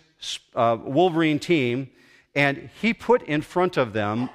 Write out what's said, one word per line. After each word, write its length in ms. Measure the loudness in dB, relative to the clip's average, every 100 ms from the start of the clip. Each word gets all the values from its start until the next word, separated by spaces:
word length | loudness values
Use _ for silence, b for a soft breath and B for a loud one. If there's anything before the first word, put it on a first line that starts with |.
| _ _ -12 -12 _
uh, 240 | 0 0 0
Wolverine 600 | 0 2 2 2 2 0
team 500 | 0 0 0 -2 -6 b b b b
and 380 | 0 0 -2 -10 -4
he 140 | -2
put 280 | 0 2 0
in 200 | 2 -4
front 340 | -2 0 0 0
of 160 | 0
them 380 | 0 -2 -2 -4